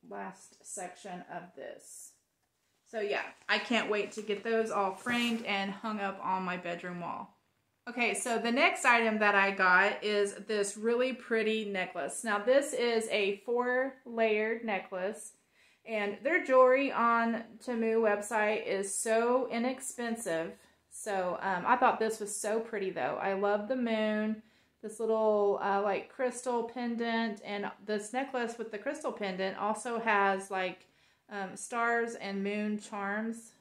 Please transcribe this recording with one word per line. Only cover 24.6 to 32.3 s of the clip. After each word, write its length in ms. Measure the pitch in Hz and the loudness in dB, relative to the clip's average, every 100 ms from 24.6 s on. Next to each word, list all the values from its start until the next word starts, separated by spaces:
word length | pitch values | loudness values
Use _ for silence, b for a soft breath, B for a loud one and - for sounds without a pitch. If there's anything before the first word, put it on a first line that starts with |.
| B B | B B
this 180 | 220 220 | -14 -6
little, 580 | 220 220 220 208 202 202 | 0 2 4 4 4 2
uh, 180 | 202 196 | 2 2
like, 300 | 202 190 - | 2 -2 -4
crystal 540 | - 254 240 262 240 | -4 -4 -2 -4 -2
pendant, 760 | 226 254 240 233 233 226 226 208 | -4 -4 -4 -2 0 0 0 -4
and 280 | - 202 202 - - | -8 -6 -6 -10 -4
this 260 | 214 208 | -4 -2
necklace 460 | 247 277 254 233 226 | -4 -4 -4 -4 -6
with 120 | 226 | -8
the 80 | 208 | -6
crystal 340 | 262 302 294 | -6 -6 -6
pendant 440 | 220 202 185 190 - | -4 -4 -2 -4 -2
also 420 | 208 220 247 233 | -2 -2 -2 -4
has, 520 | 226 202 196 190 190 | 2 4 4 2 -2
like, 360 | 190 185 180 _ b b b _ | -4 -4 -6 _ b b b _
um, 260 | 208 190 190 | -8 -8 -10
stars 580 | - 240 233 233 233 233 | -8 -2 0 2 -2 -6
and 280 | 196 | -6